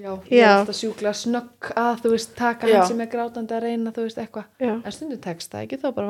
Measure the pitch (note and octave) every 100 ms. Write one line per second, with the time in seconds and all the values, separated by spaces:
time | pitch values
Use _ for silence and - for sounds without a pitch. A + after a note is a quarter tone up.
0 | G3+ F#3+ - A#3+ A3 G3 G#3 G3 A3 G#3+
1 | G#3 G#3 A#3 A#3+ - _ - - A#3 A#3
2 | A#3 A3+ A3+ - A#3+ A#3 A#3 G#3+ F3+ A#3
3 | A3+ A#3+ A#3 A#3 A3+ A3+ A#3 A#3 A3+ A3+
4 | A3+ A3+ A3+ A3 G#3 - B3 A3 A#3 -
5 | D#4 A3+ F#3 E3+ - G#2 A2 C4+ C#4+ A#3+